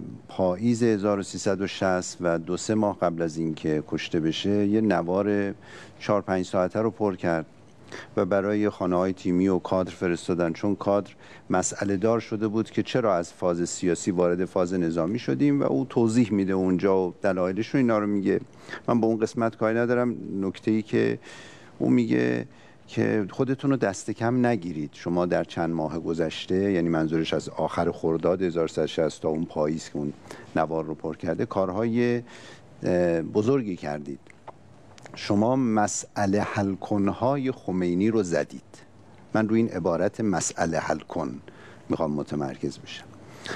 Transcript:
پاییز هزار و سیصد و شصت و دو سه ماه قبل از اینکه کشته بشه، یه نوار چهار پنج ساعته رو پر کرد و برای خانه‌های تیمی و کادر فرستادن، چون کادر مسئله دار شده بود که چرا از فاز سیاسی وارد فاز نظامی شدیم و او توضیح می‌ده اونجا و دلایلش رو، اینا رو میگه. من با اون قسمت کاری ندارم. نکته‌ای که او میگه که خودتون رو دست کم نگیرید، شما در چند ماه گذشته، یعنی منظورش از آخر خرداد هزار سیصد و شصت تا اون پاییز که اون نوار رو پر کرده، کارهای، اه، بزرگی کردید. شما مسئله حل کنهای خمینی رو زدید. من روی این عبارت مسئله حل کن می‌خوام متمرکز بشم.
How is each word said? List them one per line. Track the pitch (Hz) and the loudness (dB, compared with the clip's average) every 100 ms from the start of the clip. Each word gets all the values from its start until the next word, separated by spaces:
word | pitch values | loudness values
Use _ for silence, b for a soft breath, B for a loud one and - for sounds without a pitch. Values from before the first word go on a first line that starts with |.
| - - - | -8 -14 -12
پاییز | - 92 90 117 113 | 0 0 2 2 4
هزار | 120 104 104 101 | 4 4 2 0
و | |
سیصد | 90 92 107 95 | -2 -4 -2 0
و | 98 | -2
شصت | - 95 92 90 - | 0 2 2 -2 -2
و | 87 82 | 0 0
دو | 80 90 | 0 -4
سه | - 107 | 0 2
ماه | 104 90 | 2 2
قبل | 87 82 | 0 0
از | 82 78 | -2 -2
اینکه | 82 76 80 76 76 | -4 -2 0 -2 -2
کشته | 80 - 85 | -6 -4 -2
بشه، | 80 78 98 104 101 | 0 0 0 0 2
یه | 107 | 2
نوار | 110 87 85 92 101 101 98 - B B B - | 2 2 2 0 2 0 -2 -6 B B B -8
چهار | - 104 | 0 0
پنج | 95 92 90 | 2 -2 0
ساعته | 98 90 104 | 0 2 2
رو | 113 | -2
پر | - 104 90 | 0 0 0
کرد | 90 82 76 - - - B B B 107 | 0 0 -2 -12 -20 -20 B B B -2
و | 92 | 2
برای | 98 98 104 104 | 2 2 2 0
خانه‌های | - 90 90 95 | 0 0 2 2
تیمی | 92 95 90 98 | 0 0 4 4
و | 90 | 2
کادر | - 95 90 | 2 0 0
فرستادن، | - 92 85 - 87 85 | -2 -2 0 0 0 0
چون | 80 101 98 | 0 -2 0
کادر | 101 101 95 - B B - | 2 2 0 -10 B B -2
مسئله | 92 92 - 101 98 | 0 0 -2 -2 2
دار | 110 117 | 2 2
شده | - 107 110 | -2 -2 0
بود | 110 107 | 0 -2
که | - | -2
چرا | 101 131 110 87 | -2 0 2 2
از | 85 | 0
فاز | - 90 85 87 | -2 0 2 0
سیاسی | - 92 82 - | 0 0 0 0
وارد | 90 87 87 90 | 2 2 2 0
فاز | 98 87 | 0 0
نظامی | 92 82 85 80 120 | 0 0 0 0 -2
شدیم | - 131 143 143 | -2 2 2 2
و | |
او | 139 135 131 | 2 0 0
توضیح | 127 113 117 107 | 2 4 4 4
می‌ده | 104 95 | 2 2
اونجا | 95 92 90 98 95 90 | 2 2 4 4 2 2
و | - | 0
دلایلش | 101 92 90 92 - | 0 2 0 -2 -2
رو، | 143 | 2
اینا | 120 107 | 4 2
رو | 104 | 2
میگه. | 101 98 95 - B B B - | 0 2 0 -2 B B B 0
من | 117 | 2
با | 113 | 2
اون | 110 | 2
قسمت | 110 123 113 - | 0 0 -2 0
کاری | 110 117 | 0 2
ندارم. | 120 123 123 - - 95 | 2 2 0 -2 -6 -4
نکته‌ای | 95 - - 110 | -4 -2 0 0
که | - 117 113 117 B B B B B - | 2 2 2 0 B B B B B -4
او | 123 | 2
میگه | 127 117 123 123 120 117 B B B - | 4 4 2 2 0 -4 B B B -8
که | - 110 110 92 | 0 2 2 0
خودتون | - 131 135 139 | -2 -2 0 0
رو | 131 | 2
دست | 107 92 - | 0 -2 -6
کم | 107 117 123 120 | -2 0 2 2
نگیرید، | 113 87 78 73 | 2 -2 -6 -8
شما | - 87 87 87 | -8 -2 0 2
در | 85 | 2
چند | 82 95 82 | 0 -2 -2
ماه | 82 78 82 | 0 -2 -4
گذشته، | 78 82 80 - - 92 101 | -4 -2 -2 -4 -2 2 2
یعنی | 90 85 | 2 2
منظورش | 82 80 80 80 | 2 2 0 0
از | 78 76 | -2 -2
آخر | - 80 - 85 | -4 -2 0 -2
خرداد | - 82 82 82 92 | 0 0 2 2 2
هزار | 92 82 80 | 0 0 -2
سیصد | - | 0
و | 76 | -2
شصت | - 78 - | 0 -2 0
تا | 82 | -2
اون | 78 - | -2 -2
پاییز | 80 76 80 - | 0 0 -2 -6
که | 73 | -6
اون | 73 - B B B 82 | -6 -8 B B B -2
نوار | 78 80 80 | 0 -2 -4
رو | 76 | -6
پر | 82 76 | -8 -6
کرده، | 87 80 120 | -4 -2 -2
کارهای، | 101 95 92 117 117 120 120 120 B B B - - | 0 0 0 0 2 2 0 -4 B B B -20 -8
اه، | - 90 87 82 | 0 2 4 2
بزرگی | 78 104 110 139 107 87 | 0 2 4 2 0 -6
کردید. | 78 73 71 67 - - - - - - - - - - | -6 -8 -8 -12 -16 -20 -20 -20 -20 -20 -20 -20 -18 -12
شما | - 104 110 131 | -2 2 2 2
مسئله | 123 107 104 - - - 101 104 | 2 2 0 -2 -8 -2 0 2
حل | 101 - 98 95 | 0 0 0 -2
کنهای | - 104 98 95 120 143 131 | -2 0 0 0 0 0 -2
خمینی | 127 - 92 87 87 107 | -4 -4 -2 0 2 2
رو | 110 | 2
زدید. | 90 80 71 65 - - - - - - - | 2 0 -2 -6 -18 -20 -20 -20 -20 -20 -2
من | 110 107 | 0 2
روی | 113 | 2
این | 113 | 2
عبارت | 92 87 82 98 - | 0 0 2 0 0
مسئله | 110 82 - - 85 78 | 0 0 -2 -2 -2 0
حل | - 76 | -2 -4
کن | - 85 69 62 - B B B - | -4 -6 -6 -8 -14 B B B -6
می‌خوام | - 78 | -2 0
متمرکز | 73 71 76 69 64 71 - | -2 -4 -4 -4 -4 -6 -8
بشم. | - - - - B B B | -14 -16 -16 -20 B B B